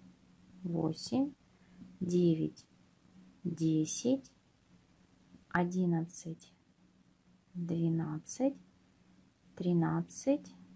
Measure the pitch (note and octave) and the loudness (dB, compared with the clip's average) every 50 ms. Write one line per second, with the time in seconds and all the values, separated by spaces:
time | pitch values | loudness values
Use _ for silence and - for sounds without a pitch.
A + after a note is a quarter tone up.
0 | - - - _ _ _ - _ - - - - F#3 F3 E3+ E3 D#3+ D#3+ E3 - | -20 -20 -20 _ _ _ -20 _ -20 -20 -20 -12 -8 -4 -2 0 0 0 -2 -4
1 | - - A3+ B3+ C#4 C#4+ C#4 _ _ _ _ _ - - - - - - - - | -6 -4 -2 -2 -2 -2 -4 _ _ _ _ _ -20 -20 -20 -20 -20 -20 -10 -8
2 | F#3 F3 F3 F3+ F3 E3+ E3 D#3+ D#3 D#3 - - - _ _ _ _ _ _ _ | -4 0 2 4 6 4 4 4 0 -4 -4 -8 -20 _ _ _ _ _ _ _
3 | _ - _ - - - - - - F3 E3 D#3 E3 D#3+ D#3 D#3 D#3 D#3 - - | _ -20 _ -20 -20 -20 -20 -8 -6 -6 -4 0 0 2 4 2 2 0 -2 -2
4 | - A#3+ C4 C4+ - - - _ _ _ _ _ _ _ - - _ _ _ _ | 0 0 0 0 -2 -10 -20 _ _ _ _ _ _ _ -20 -20 _ _ _ _
5 | _ _ _ _ _ _ - - - _ - F3 F3 F3 F3+ F#3 F#3 F3 E3+ E3 | _ _ _ _ _ _ -20 -20 -20 _ -2 0 0 0 0 0 0 2 2 0
6 | D#3+ E3+ - - - E3 D#3+ - - - _ _ _ _ _ _ _ _ _ _ | 0 -4 -8 -10 -10 -12 -12 -14 -16 -20 _ _ _ _ _ _ _ _ _ _
7 | _ _ _ _ _ _ _ _ _ _ _ F3+ F3 E3 E3+ E3 E3 E3 E3 E3 | _ _ _ _ _ _ _ _ _ _ _ -8 -6 -4 -2 0 2 2 2 0
8 | D#3+ D3+ D#3 D#3 - - - - B3+ C#4 C4+ - - - _ _ _ _ _ _ | -2 -2 -6 -8 -8 -10 -4 0 0 0 0 -2 -12 -20 _ _ _ _ _ _
9 | _ _ - - _ _ _ _ _ - - - F3+ F3+ F3 E3+ E3 D#3+ D#3+ E3 | _ _ -20 -20 _ _ _ _ _ -20 -12 -4 0 2 4 4 4 4 2 0
10 | E3+ - - - - C4+ C#4 D4 - - - - - - - | -2 -2 -6 -4 0 0 0 0 0 -10 -20 -20 -20 -20 -20